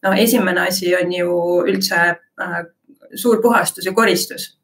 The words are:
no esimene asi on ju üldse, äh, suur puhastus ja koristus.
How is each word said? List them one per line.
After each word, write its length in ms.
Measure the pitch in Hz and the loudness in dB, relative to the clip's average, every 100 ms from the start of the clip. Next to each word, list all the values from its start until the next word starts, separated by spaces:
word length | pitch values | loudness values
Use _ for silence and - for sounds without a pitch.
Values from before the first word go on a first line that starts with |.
no 140 | 196 196 | 0 2
esimene 460 | 226 247 185 180 | 2 2 2 0
asi 300 | 180 185 180 180 | -2 -2 0 0
on 140 | 175 | 0
ju 200 | 180 175 175 175 175 175 | -2 -2 0 0 0 0
üldse, 300 | 190 190 180 175 170 _ - | 0 0 2 0 0 _ -12
äh, 140 | 175 170 170 _ _ - - | -8 -8 -10 _ _ -20 -20
suur 300 | - 240 220 | -4 0 2
puhastus 400 | 233 233 - - | 4 2 -2 -4
ja 80 | 180 | -4
koristus. 540 | 196 226 - - - - _ | 0 2 0 -2 -10 -14 _